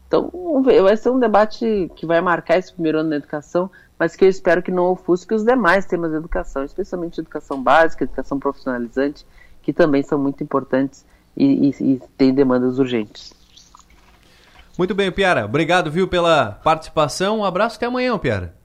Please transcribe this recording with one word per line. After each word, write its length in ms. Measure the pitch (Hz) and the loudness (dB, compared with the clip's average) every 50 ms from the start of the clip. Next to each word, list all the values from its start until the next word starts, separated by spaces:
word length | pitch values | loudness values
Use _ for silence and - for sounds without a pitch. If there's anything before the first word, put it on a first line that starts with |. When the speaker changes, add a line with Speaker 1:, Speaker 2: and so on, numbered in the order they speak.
| _ | _
Speaker 1:
Então, 240 | - - 165 - - | -2 -2 -2 -2 -2
vamos 320 | - 349 359 349 302 262 269 | -6 -8 -4 -2 0 2 4
ver, 160 | 262 175 151 | 4 6 6
vai 160 | 190 190 214 | 6 6 4
ser 140 | 214 - 240 | 2 2 0
um 100 | 254 262 | 0 2
debate 680 | 247 220 208 202 214 214 - - 240 226 220 202 175 147 - | 2 2 4 2 2 2 -2 -4 -4 -2 -2 -2 -2 -6 -8
que 120 | - - | -8 -4
vai 160 | 160 165 165 | 0 0 2
marcar 340 | 175 180 170 165 - - 165 | 2 0 0 -2 0 0 0
esse 160 | 185 180 - | 0 0 -2
primeiro 280 | - - 165 156 151 156 | -8 -4 -2 -2 0 0
ano 100 | 156 160 | -2 -2
da 60 | 151 | -4
educação, 540 | 147 139 - - 151 143 _ - 175 180 190 - - _ _ _ - | -4 -6 -8 -10 -10 -8 _ -4 -4 -4 -4 -8 -16 _ _ _ -4
mas 180 | 165 165 - | -4 -2 0
que 80 | - 196 | 2 2
eu 40 | 190 | 2
espero 340 | 185 - - 185 170 180 | 2 2 2 0 2 0
que 80 | 185 - | 0 -2
não 140 | 185 180 180 | -2 0 0
ofusque 500 | 180 185 180 - - 175 180 - - 220 | 0 0 -2 0 -2 -2 -2 -2 -2 -4
os 100 | 220 214 | -2 2
demais 400 | 226 254 262 208 170 180 196 - | 2 2 2 2 2 2 2 0
temas 280 | - 190 175 170 160 | -2 -4 -4 -4 -4
da 40 | 156 | -4
educação, 480 | 156 160 170 - 185 175 - - 139 135 | -6 -6 -4 -6 -6 -6 -6 -6 -8 -8
especialmente 560 | 143 - - 202 - - 180 170 170 - - | -8 -8 -10 -10 -8 -8 -8 -8 -8 -8 -10
educação 420 | 165 - - 151 - - 143 135 | -12 -10 -12 -14 -10 -10 -8 -4
básica, 420 | 127 131 135 160 165 160 - - 143 | 0 2 4 4 4 2 0 -2 -4
educação 340 | 127 - - 131 - 147 139 | -4 -4 -6 -6 -6 -6 -6
profissionalizante, 880 | - 139 139 - - 135 127 120 120 113 - 131 135 143 147 - - _ - - - - - - | -4 -4 -6 -6 -6 -6 -6 -6 -6 -6 -4 -2 -2 -2 -4 -8 -18 _ -20 -20 -20 -20 -20 -14
que 120 | - - | -8 -4
também 300 | 143 - 175 160 143 139 | 0 2 2 4 2 0
são 160 | 139 - 160 143 | 0 0 -2 -2
muito 240 | 139 139 139 - | -2 -2 -4 -6
importantes 600 | 156 147 - 135 131 - - 131 139 135 - - _ _ _ _ _ _ - | -6 -4 -4 -4 -4 -2 -2 -2 -2 -2 -6 -12 _ _ _ _ _ _ -4
e, 320 | - 135 139 139 135 139 143 | 0 2 2 2 2 2 0
e, 160 | 131 - - | 0 0 0
e 160 | 135 135 127 - - _ | 0 -2 -2 -4 -8 _
têm 160 | - 135 131 | 2 2 2
demandas 460 | 131 135 139 131 127 123 123 127 127 131 | 4 4 2 2 2 0 0 0 0 0
urgentes. 580 | 135 123 123 113 107 107 - - - - - _ _ _ _ - _ _ _ - _ _ _ _ _ _ _ _ _ _ _ _ _ _ _ - - _ - - | -2 0 -2 -4 -4 -6 -12 -20 -20 -20 -20 _ _ _ _ -20 _ _ _ -20 _ _ _ _ _ _ _ _ _ _ _ _ _ _ _ -20 -20 _ -6 -4
Speaker 2:
Muito 160 | 180 185 214 | -4 -2 -2
bem, 160 | 185 202 185 | -2 -2 -2
Piara. 340 | 175 - 196 185 170 131 107 | 0 0 2 2 2 0 0
Obrigado, 460 | 101 113 147 165 151 175 185 165 156 | -2 0 0 0 2 2 0 0 0
viu, 160 | 147 180 190 | -2 -2 -2
pela 460 | 175 180 180 170 170 165 147 123 104 | 0 0 0 2 4 4 2 2 0
participação. 880 | 101 - - 156 165 165 - - - 160 151 143 - - 185 196 220 220 | -4 -4 0 0 0 0 -4 -6 -2 -2 0 0 0 -2 -2 -2 -2 -2
Um 40 | 202 | -2
abraço, 320 | 190 170 180 214 233 226 | -2 -2 0 -2 -2 -2
até 100 | - 233 | -4 -6
amanhã, 300 | 240 247 254 254 254 233 | -4 -4 -2 -2 -2 -2
Piara. 380 | 170 - 135 110 98 90 85 - _ | -2 -2 -2 -2 -2 -4 -8 -12 _